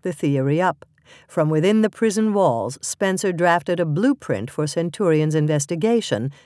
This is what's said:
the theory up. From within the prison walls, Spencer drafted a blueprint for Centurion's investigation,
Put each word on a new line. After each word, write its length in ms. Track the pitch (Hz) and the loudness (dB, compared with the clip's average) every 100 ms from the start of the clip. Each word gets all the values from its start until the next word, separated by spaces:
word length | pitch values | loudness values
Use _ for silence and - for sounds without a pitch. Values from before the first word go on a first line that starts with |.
the 120 | 185 | -10
theory 480 | 165 151 139 135 156 | -4 0 0 0 2
up. 240 | 185 160 - _ _ - _ | 0 -2 -10 _ _ -20 _
From 220 | - 151 | -2 0
within 320 | 156 180 220 | 2 2 2
the 80 | 214 | 2
prison 440 | - 226 202 220 | 0 -2 2 0
walls, 440 | 202 175 117 104 135 | 2 2 2 -4 -8
Spencer 500 | - - 196 190 202 | -10 -4 -2 0 -2
drafted 460 | 170 175 170 - 175 | 0 2 2 0 -2
a 60 | 165 | -2
blueprint 680 | 147 247 277 - 107 107 | 0 0 0 -2 -6 -4
for 160 | - 151 | -6 -4
Centurion's 640 | 170 170 - 190 156 156 | -2 -4 -2 0 2 2
investigation, 1000 | 156 151 151 143 170 220 233 - 110 127 - | 0 0 0 -2 -2 0 0 0 -4 -4 -10